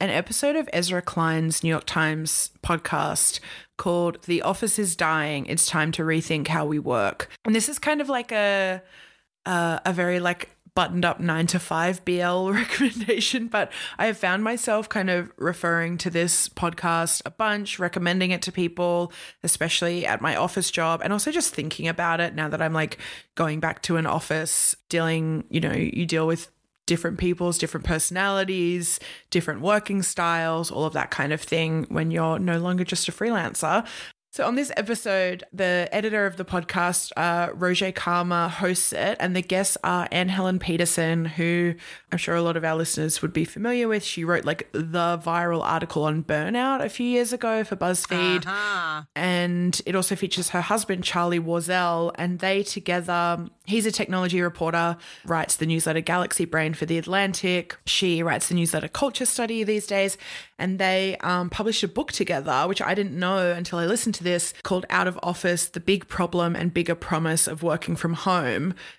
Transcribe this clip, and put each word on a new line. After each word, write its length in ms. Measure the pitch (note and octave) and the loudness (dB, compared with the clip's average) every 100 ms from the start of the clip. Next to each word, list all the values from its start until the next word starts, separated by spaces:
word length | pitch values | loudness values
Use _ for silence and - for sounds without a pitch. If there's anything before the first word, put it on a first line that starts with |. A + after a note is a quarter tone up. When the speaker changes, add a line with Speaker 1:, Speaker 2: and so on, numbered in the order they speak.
Speaker 1:
an 80 | F#3+ | 0
episode 460 | C#3+ - - C#4+ D#4 | 0 0 0 2 2
of 100 | C4+ | 0
Ezra 280 | F3 F3 F3+ | -2 0 -2
Klein's 600 | F3+ E3+ D#3+ D#3+ D#3+ D#3+ | -2 0 2 2 2 0
New 60 | E3 | 0
York 160 | D#3+ - | 0 0
Times 640 | D#3+ D#3 D#3 D#3 - - _ | 0 2 0 0 0 0 _
podcast 760 | - E3 - D3+ D3+ - - - - - - - | -2 -2 0 -2 0 2 0 0 -8 -18 -16 -6
called 440 | F#3 F3 F3 E3+ | 0 2 0 -2
The 180 | - E3+ | -2 0
Office 360 | - F#3 A3 G#3+ | 0 0 0 0
is 160 | F#3+ E3 | 0 0
Dying. 480 | D#3+ D#3+ D3+ C#3+ - | 2 2 0 -2 -2
It's 220 | E3 - | 2 2
time 240 | D#3+ D#3 | 2 0
to 80 | E3 | 0
rethink 460 | D#3+ D#3+ - D#3+ C#3+ | 2 2 2 -2 0
how 180 | D#3+ D3+ | 0 0
we 140 | D3+ | -2
work. 500 | - A2+ G2+ - - - A3 | 0 2 0 -2 -10 -6 0
And 100 | A3 | 2
this 140 | G#3+ | 2
is 80 | D4 | -2
kind 220 | D4+ D4+ | 0 0
of 80 | C#4 | 0
like 220 | B3+ A#3+ | -2 -2
a, 480 | A3 G3+ G3 F#3+ F#3 - - - _ _ _ - | 0 2 2 0 -2 -8 -20 -20 _ _ _ -2
uh, 340 | F3 E3+ D#3+ F#3 | 2 2 0 0
a 80 | |
very, 260 | F3+ F3 F3+ | 0 2 2
like, 300 | F3 F3 - _ - | 0 -2 -8 _ -4
buttoned 320 | - F3 F3 F3 | 0 2 4 2
up 160 | - | 2
nine-to-five 840 | E3+ D#3+ E3+ F3+ - E3 F3 F3+ | 0 2 2 0 0 0 2 0
B 160 | F3+ F3 | 0 0
L 320 | F3 F3+ F#3+ | 2 2 2
<laughs> 0 | |
recommendation, 960 | G#3 A#3 - C4 A#3 G#3 A3 - B3 A3+ | 0 0 2 2 2 0 0 2 -2 0
but 240 | G#3+ - - - - | 0 -2 -6 -8 -2
I 100 | A3 | -2
have 100 | G#3 | 0
found 260 | F#3 F#3+ | 0 0
myself 460 | A3 A#3+ - G#3+ G#3+ | 0 0 0 0 0
kind 200 | A3 F#3+ | -2 0
of 220 | F3 F3 - | 0 -2 -4
referring 600 | E3 E3+ E3+ E3+ E3 F3 | -2 0 0 2 0 -2
to 100 | F3+ | -2
this 400 | E3+ F3 - - | 0 2 2 0
podcast 720 | - E3+ E3 F3 E3 E3 - - | -2 -4 0 0 2 2 0 -2
a 40 | |
bunch, 500 | - A3 G#3 G3+ - | -2 0 0 -4 -4
recommending 520 | F3 F3+ F3 F#3 F#3 | -2 0 0 2 2
it 100 | F3+ | 0
to 100 | - | -2
people, 640 | F#3 E3+ - F3 F3 E3+ - - - | 0 0 0 0 0 -2 -6 -18 -6
especially 640 | E3+ - D#3+ - E3+ F3 - | -2 0 2 0 0 0 -2
at 140 | A2+ | 0
my 160 | D3+ G2+ | 0 0
office 360 | F3 G3 F3+ | 0 0 -2
job, 280 | F3 E3 E3 | 0 0 0
and 100 | - | 0
also 180 | G#3 D4+ | 0 0
just 220 | D#4+ - | 0 0
thinking 340 | - D#3 - E3 | -2 -6 -4 -4
about 320 | E3+ E3+ E3 | -2 0 0
it 140 | E3+ D#3 | 0 -2
now 140 | D#3 | -4
that 120 | D#3 | 0
I'm, 120 | D#3+ | 0
like, 240 | D#3+ D#3 - - - - - | 0 -2 -6 -12 -14 -10 -2
going 240 | D#3+ D#3 | 0 0
back 240 | D#3+ - | -2 -2
to 120 | - E3 | -2 0
an 80 | D#3+ | 2
office, 680 | D#3+ - D#3 D#3+ - - - - | 0 0 -2 0 2 2 0 -2
dealing, 560 | E3 E3 D#3+ D#3+ D#3+ - | 0 2 0 0 -2 -2
you 120 | E3 | -2
know, 100 | E3 | 0
you 320 | - - - E3+ | 0 0 0 0
deal 220 | D#3+ D#3+ | 2 2
with 240 | E3 - _ _ _ - | 0 -4 _ _ _ -2
different 300 | E3+ E3+ F#3 | 0 0 0
people's, 400 | F3+ F3+ F3 E3+ | 0 2 0 0
different 280 | E3 D#3+ - | -2 -2 0
personalities, 1120 | D#3+ - F3+ G3 G3 F#3+ F#3 F3 F3+ E3+ - - - - | 0 0 0 0 0 0 0 0 0 0 -2 -6 -16 -2
different 320 | F3 E3 A2+ | -2 0 -2
working 400 | F3 G#3 G#3 G3 | 2 2 2 0
styles, 680 | F#3 - E3+ E3 E3 E3 E3 | 0 0 0 2 0 0 -2
all 140 | - D#3 | -2 -2
of 80 | |
that 160 | D3+ C3 | 0 -2
kind 220 | - C#3 | -2 0
of 80 | D#3 | -2
thing 440 | - E3 D#3+ D#3+ - | 0 0 0 0 -2
when 220 | D#3+ D#3+ | -2 0
you're 260 | E3 D#3+ D#3+ | 2 2 2
no 200 | F3+ E3+ | 2 0
longer 240 | F3+ F3+ | 2 0
just 240 | F3+ F3 - | 0 -2 -2
a 40 | |
freelancer. 760 | - A3+ G#3+ D#3 - D#3 G3 A#3 - - - _ - | -2 0 0 -2 -2 2 0 0 -10 -16 -20 _ -4
So 100 | F3+ | 0
on 100 | B3 | 0
this 140 | C#4 - | -2 -2
episode, 720 | G#3+ A3+ A3 F#3+ F#3 F3+ - | -2 -2 0 0 0 -4 -8
the 340 | F#3 F3+ F3+ F3 | -2 0 2 0
editor 320 | G#3 G#3+ G#3+ G3 | -2 0 0 0
of 100 | F3 | -2
the 80 | |
podcast, 720 | F3+ F3+ E3 F#3 F3 E3+ - - | -4 -4 -2 0 2 0 -2 0
uh, 380 | E3+ F3 E3+ | 0 2 0
Roger 400 | - F3+ F3+ F#3+ | 0 0 2 0
Karma, 560 | - F3 F3 F3+ F3 E3+ | -2 0 2 2 2 0
hosts 420 | - F#3 F3+ - | 0 0 2 0
it, 240 | - D#3+ - | 0 0 0
and 120 | F3+ | 0
the 80 | F3+ | 0
guests 360 | F3+ F#3 G3 - | 0 0 2 0
are 280 | E3+ F3+ - | 0 0 0
Anne 160 | F3 F#3 | 0 0
Helen 320 | F#3+ F#3 F#3 | 2 2 0
Peterson, 640 | - E3+ F3 - E3 E3 | 0 2 2 2 2 2
who 520 | E3 D#3+ E3+ F3 F3 E3+ - - - | 0 0 0 2 2 -2 -8 -16 -6
I'm 60 | F3 | -4
sure 180 | - E3+ | 0 2
a 60 | |
lot 160 | E3+ E3 | 2 0
of 80 | D#3+ | 0
our 100 | D#3+ | 0
listeners 460 | D#3+ D#3 D#3 - | 0 0 0 0
would 100 | D#3+ | 0
be 140 | D#3+ D#3+ | 0 -2
familiar 420 | - A3+ B3 A#3 | -2 -2 0 2
with. 160 | G#3+ | 0
She 220 | G#3 - E3 | -2 -4 0
wrote, 180 | F3 | 0
like, 260 | D3 D#3+ - | 0 -4 -4
the 440 | - E3 F3 E3+ E3+ | -4 -2 0 0 0
viral 400 | E3 E3+ F3 E3 | 0 0 0 0
article 400 | - D#3+ E3+ D#3 | 0 -2 -2 0
on 180 | D3+ D#3 | 0 0
burnout 600 | D#3 D3+ E3+ A#3+ C4 C4+ | 0 -2 0 0 0 0
a 60 | C#3+ | -2
few 180 | - B3 | -2 2
years 240 | A#3+ A#3+ | 2 2
ago 320 | B3 A#3 A3 | 0 0 0
for 140 | G#3+ G3 | -2 -2
BuzzFeed. 680 | F3+ F3 - F3 F3+ F3+ F3 | 0 0 0 2 2 2 0
Speaker 2:
Uh-huh. 580 | G3+ G#3 F#3+ D#3+ D3+ D3 D3 | -2 -2 -2 -2 -6 -6 -2
Speaker 1:
And 680 | F3+ F3+ F3 F3 F3 - - | 2 2 2 2 2 0 0
it 100 | F#3 | 0
also 220 | F3+ G3 | 2 0
features 320 | - - E3+ | -2 -2 -2
her 100 | F3+ | -2
husband, 460 | E3+ A3 G#3+ F#3 F3+ | 0 0 0 -2 -2
Charlie 340 | F3 F3 E3+ | 0 0 0
Warzel, 720 | E3 E3+ E3 F#3 F3 E3 E3+ - | 0 -2 0 2 2 2 0 -2
and 240 | F3 F3+ | -4 0
they 220 | F#3+ G3 | 0 0
together, 840 | G3 G3 F#3 F3 E3+ F3 F3 E3+ E3+ _ | 0 -4 -2 -2 0 0 0 0 -6 _
he's 220 | - A3 G#3+ | -2 0 2
a 60 | |
technology 500 | G#3+ G3+ F#3 F3+ F3+ | 0 0 0 2 2
reporter, 560 | F3 E3+ E3 E3+ E3+ E3+ - - F3+ | 0 0 0 2 0 -2 -8 -10 -2
writes 300 | E3 - - | -2 0 0
the 100 | D#3+ | 2
newsletter 360 | E3 E3 D#3+ | 2 2 0
Galaxy 420 | E3 F3 - - | 0 0 0 -2
Brain 300 | E3+ D#3+ D#3 | 0 0 0
for 120 | D#3+ E3 | -2 -2
The 120 | E3 | -2
Atlantic. 800 | E3 F#3+ G3 F3 F#3 F3+ E3+ - - | 0 0 0 0 0 -2 -4 -8 -2
She 360 | - F#3 E3 | 0 2 2
writes 280 | E3 A#2+ - | 2 0 0
the 60 | F3 | 2
newsletter 340 | E3 D#3 D#3+ | 2 0 -2
Culture 360 | - C#4 - B3 | -2 -2 0 0
Study 380 | - A3+ A3+ | 0 0 0
these 240 | G#3+ G#3+ G#3 | 0 0 0
days, 300 | G3 G3 F#3+ - - - - | 0 0 -2 -10 -14 -12 -4
and 180 | F#3 F#3+ | -2 0
they, 380 | F#3+ F#3+ F#3+ - | 2 2 0 -2
um, 280 | F3 F3+ F3 | 0 0 0
published 340 | - A3 - | -2 0 0
a 40 | G3 | -2
book 240 | A#3+ D4+ | -2 -4
together, 540 | - F3+ D#3 D3 C3 E3+ | -2 0 -2 0 2 2
which 140 | G3 | 0
I 120 | - F#3+ | 0 0
didn't 220 | G3 F3 | 0 0
know 340 | F3+ F#3+ F3 | 0 2 2
until 280 | F3 F3 E3+ | 0 -2 -2
I 60 | E3+ | 0
listened 300 | A#3 A3+ G3 | 2 0 -2
to 100 | F3+ | 0
this, 300 | F3 - - | 0 0 -4
called 240 | - F#3 - | -2 -2 2
Out 180 | F#3 F3+ | 2 2
of 120 | F3 | -2
Office, 460 | F3 E3+ F3+ F3 - | -4 -2 0 0 -2
The 120 | F3 | -2
Big 280 | F3+ G3 - | 0 0 0
Problem 480 | - E3+ F3 E3+ E3+ | -2 0 2 2 0
and 180 | E3+ | 0
Bigger 220 | F3 F3 E3+ | 0 0 -2
Promise 520 | - D#3+ D#3+ D#3+ - | -2 0 2 2 0
of 140 | D#3 | 0
Working 340 | E3+ E3 - E3+ | 0 0 -2 -2
from 180 | E3 | -2
Home. 600 | E3 F#3+ F3+ B2+ G#2 E3+ F3+ - | -2 2 2 2 0 -2 -4 -10